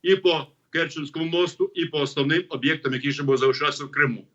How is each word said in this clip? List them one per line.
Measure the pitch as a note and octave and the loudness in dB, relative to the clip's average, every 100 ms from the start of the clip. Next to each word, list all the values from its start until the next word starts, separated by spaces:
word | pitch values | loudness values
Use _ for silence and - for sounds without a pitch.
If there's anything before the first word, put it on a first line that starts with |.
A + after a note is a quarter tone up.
і | F3 F#3+ | 2 4
по | F3+ D#3+ C3+ _ _ | 4 0 -4 _ _
Керченському | D#3+ D#3+ D#3+ C#3+ D#3+ E3 | -4 -2 -4 -10 -6 -2
мосту, | E3+ F3+ - F#3+ F3+ | 0 0 0 -4 -2
і | E3 | -4
по | D3+ | -2
основним | C#3 - C#3 E3 F3+ | -2 -2 0 0 -2
об'єктам, | C#3 C3+ D#3 C#3 | -4 -2 -2 -2
які | C3 C#3 | -2 -4
ще | C#3+ | -2
будуть | C#3 C3 | 0 4
залишатися | C3 C3 D3 C3 C#3 | 4 2 -2 -4 -6
в | |
Криму. | C#3+ C#3+ G#2+ - | 0 0 0 -12